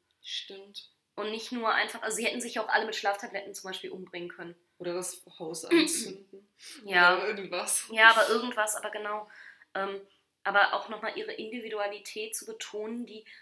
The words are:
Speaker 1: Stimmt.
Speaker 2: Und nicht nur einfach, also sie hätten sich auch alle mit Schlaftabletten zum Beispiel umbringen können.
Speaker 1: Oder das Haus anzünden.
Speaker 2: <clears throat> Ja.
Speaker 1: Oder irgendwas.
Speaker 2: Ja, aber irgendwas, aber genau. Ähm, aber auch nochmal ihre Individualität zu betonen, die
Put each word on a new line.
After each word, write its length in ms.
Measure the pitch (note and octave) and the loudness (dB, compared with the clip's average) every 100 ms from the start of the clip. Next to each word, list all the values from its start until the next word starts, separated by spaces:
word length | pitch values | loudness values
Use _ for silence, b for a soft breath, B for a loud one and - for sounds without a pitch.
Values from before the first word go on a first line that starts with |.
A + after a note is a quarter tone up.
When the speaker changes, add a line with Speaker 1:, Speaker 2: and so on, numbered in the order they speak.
| _ _ | _ _
Speaker 1:
Stimmt. 680 | - - - G3 G3+ G3+ - _ _ - | -12 -10 -10 -16 -16 -18 -18 _ _ -8
Speaker 2:
Und 160 | G#3 | -6
nicht 200 | A3+ A3+ | -6 -8
nur 160 | A#3+ A3 | -4 2
einfach, 280 | G3 G#3+ A3+ | 2 2 -2
also 140 | A3 G#3+ | -4 -2
sie 80 | A3+ | -2
hätten 160 | B3 | -2
sich 180 | A#3 A#3 | -4 -4
auch 80 | A3 | 2
alle 180 | G#3+ A3 | 2 2
mit 100 | - | -2
Schlaftabletten 580 | G3+ G3+ A#3 G3 G3 G3 | -2 -2 -4 -8 -10 -12
zum 140 | F#3 | -12
Beispiel 200 | F#3 F#3 | -10 -10
umbringen 400 | F#3 F3+ F3 F3 | -12 -12 -10 -10
können. 260 | - E3+ E3+ _ - | -10 -14 -16 _ -10
Speaker 1:
Oder 160 | F3 | -6
das 300 | F3 F3+ - - - | -4 -4 -8 -12 -12
Haus 260 | D#3+ E3 - | -8 -6 4
anzünden. 840 | E4+ - - G3 - - - _ _ - | 4 6 2 -4 -10 -16 -20 _ _ -20
Speaker 2:
<clears throat> 180 | - G#3 | -16 0
Ja. 300 | F3+ F3 F#3 | 8 8 8
Speaker 1:
Oder 100 | G3+ | 2
irgendwas. 640 | G3+ F3+ F3 G#3+ - - | -4 -4 -4 0 0 0
Speaker 2:
Ja, 200 | A3 A3+ | 8 10
aber 160 | A3 F#3+ | 10 6
irgendwas, 460 | A3+ B3 G#3+ G#3+ - | 4 0 -2 0 0
aber 140 | G#3 | -2
genau. 380 | G#3 G#3 G#3+ G#3+ B B B B | -6 -6 -6 -8 B B B B
Ähm, 280 | F#3+ G3 G3 G3 b b _ | -4 -4 -4 -12 b b _
aber 300 | G3 G3+ G3 | 2 6 6
auch 160 | - - | 4 -4
nochmal 280 | G#3+ A3 - | -8 -6 -6
ihre 160 | A3 | -8
Individualität 1000 | A3 A3 B3 G#3+ G#3+ G3+ G#3 - G#3+ A3 - | -8 -8 -10 -8 -6 -6 -6 -10 -10 -8 -8
zu 100 | - | -10
betonen, 600 | A3 - G#3 A3 A#3+ G#3+ | -12 -10 -8 -8 -8 -10
die 200 | G#3+ - B | -14 -18 B